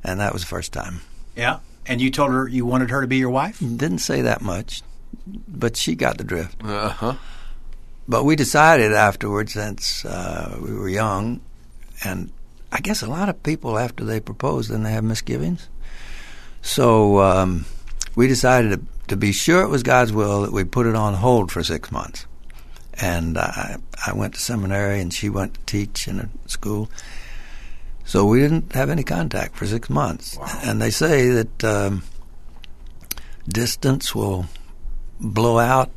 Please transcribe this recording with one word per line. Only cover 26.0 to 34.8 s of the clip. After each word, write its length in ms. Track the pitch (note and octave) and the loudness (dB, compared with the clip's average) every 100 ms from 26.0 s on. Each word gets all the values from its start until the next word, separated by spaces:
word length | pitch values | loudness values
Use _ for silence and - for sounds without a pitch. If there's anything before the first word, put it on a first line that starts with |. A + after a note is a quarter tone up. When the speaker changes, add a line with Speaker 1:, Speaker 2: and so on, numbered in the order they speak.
| - | -4
Speaker 1:
in 100 | F#2+ | -4
a 100 | - - - | -4 -8 -6
school. 420 | - G2+ G#2 G#2+ - - - - - - - - - - - | -4 -2 -4 -4 -8 -8 -10 -8 -10 -8 -10 -8 -8 -6 -8
So 200 | - - | -2 2
we 160 | G2+ A#2+ | 6 6
didn't 320 | D3 D#3+ - | 6 4 0
have 160 | C3 C#3 | -2 0
any 140 | D#3+ | 0
contact 500 | C3+ E3+ E3 F#2+ - | 0 -2 0 -2 -4
for 120 | - F#2+ | -4 -2
six 220 | A2+ - | -2 0
months. 460 | C#3 C#3 - - - | 0 0 -4 -8 -10
Speaker 3:
Wow. 220 | - - | -8 -6
Speaker 1:
And 160 | - A2 | -2 0
they 100 | A2 | 0
say 380 | G#2+ D#3 D3 B2 | 2 4 6 6
that, 340 | B2 A2+ - | 4 2 0
um, 400 | A2 G#2 G2 G2 - - - - - - - - - - - - - - - | 0 2 2 -2 -4 -10 -10 -12 -14 -14 -14 -12 -12 -14 -10 -10 -8 -8 -2
distance 680 | G2+ A#2 - C3+ C#3 - | 0 0 2 2 2 0
will 320 | A2 G#2 F#2 F2+ - - - | -2 0 -2 -4 -8 -12 -8